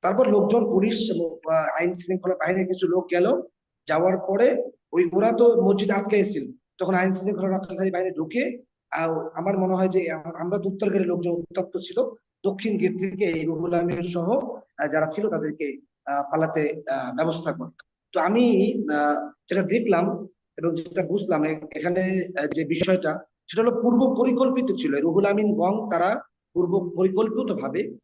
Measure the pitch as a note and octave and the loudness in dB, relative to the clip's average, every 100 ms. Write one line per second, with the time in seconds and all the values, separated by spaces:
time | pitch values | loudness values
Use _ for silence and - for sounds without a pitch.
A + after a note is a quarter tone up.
0 | F3+ G3+ A#3 G3+ - A#3 G#3+ F#3 G#3+ G#3 | 2 4 4 6 4 2 4 4 2 0
1 | F#3 E3+ E3 D#3+ D#3+ D#3+ D#3 D#3 F3 F3+ | -2 -2 -2 -4 0 0 2 0 0 -2
2 | - F#3 F#3+ F3+ D#3 F#3 F#3 F#3 F3+ F3+ | -4 -2 0 0 0 0 0 0 2 0
3 | - F3 G3 C4+ - _ _ _ - D#3 | 0 2 2 2 -2 _ _ _ -2 2
4 | F#3 F#3+ F#3+ G3 B3 B3 - - _ E3+ | 2 0 0 4 4 2 -4 -10 _ 0
5 | F3 F#3 A3 A#3 A#3+ A3+ F#3+ G3 G3+ G3+ | 2 4 2 6 6 6 4 2 2 0
6 | G3+ G#3 F#3+ D3+ B2+ - _ _ F3+ F#3 | 2 2 2 -2 -8 -14 _ _ 0 2
7 | F#3+ F#3 G3 F#3+ F#3+ F#3+ F#3+ F3 F#3+ F3+ | 2 0 -2 -2 -2 -2 -4 -4 -2 0
8 | F#3 D#3 D#3 A#3+ B3+ - - _ _ D3+ | -2 -4 -4 -2 -4 -6 -16 _ _ -4
9 | E3 D#3+ D3+ D#3+ F3+ G3 F#3 F#3 F#3+ F#3 | -2 -2 -6 -6 -2 0 0 2 2 2
10 | E3 D#3+ D#3 D#3+ F3 G3 G3 F#3+ G3 F#3+ | -2 -6 -8 -8 -4 -2 -4 -2 0 0
11 | F3 F3 F3 E3+ E3+ F#3+ - F3 - A3+ | 0 0 -2 -4 -4 -6 -6 -8 -6 -4
12 | B3+ - _ _ G3 G3 A3+ G3 F#3 F#3 | -4 -6 _ _ -4 -2 -2 0 0 0
13 | F#3+ F#3+ G3 E3 D#3+ D#3 F3 E3+ F3 E3+ | -4 -2 -2 0 -2 -2 0 0 0 -2
14 | F3 F3 E3+ B3 B3 - - - D3 D#3 | -4 -4 0 -2 -2 -12 -16 -6 -2 0
15 | D#3 G3+ G#3 E3 D3+ D3+ D3 - _ _ | 0 -2 -2 -2 -4 -4 -6 -8 _ _
16 | - C#3+ C#3+ D#3 D#3+ D#3+ D3 D3+ C#3 C3+ | -6 -4 -2 0 0 0 -2 -4 -4 -4
17 | B2+ B2 E3 E3 E3 E3 D#3+ - - _ | -4 -2 -2 -2 -4 -8 -10 -14 -20 _
18 | _ F3+ E3 A3 B3 F#3+ G#3 G#3+ D3+ D3 | _ -2 2 4 4 4 2 0 -2 0
19 | D3 D3 - - _ F3+ F3+ A3 - E3+ | 0 0 -4 -14 _ -2 0 0 2 2
20 | F#3+ - - _ _ - D#3+ E3 D#3+ E3+ | 2 -2 -10 _ _ -6 -4 -4 -6 -4
21 | E3 G3 - D#3 D#3 D#3 - - E3+ F3+ | -2 -2 0 0 0 -4 -8 -6 -2 0
22 | F#3 F#3+ F3 F#3 D3 D#3 D3 D3+ F3+ F#3 | 0 -2 -2 -4 -4 -2 -2 0 2 0
23 | D#3+ D3+ - _ _ F3 A#3+ A#3 B3 A#3+ | 0 -4 -10 _ _ 0 2 2 2 4
24 | C4 - B3+ B3 C4 B3+ B3 F#3+ D#3 C#3 | 4 2 2 2 2 2 -2 -2 -2 0
25 | D#3+ E3+ G3+ G#3 G#3 D#3+ F3+ G#3 A3 E3+ | 2 2 2 2 0 2 0 0 -2 0
26 | F3+ B3 - _ _ F3 F3+ F#3+ F3 - | 0 -2 -6 _ _ -2 0 0 -2 0
27 | F#3+ F#3+ A3 - - - C3+ D3 - - | 0 2 0 0 -4 -4 -4 -4 -6 -8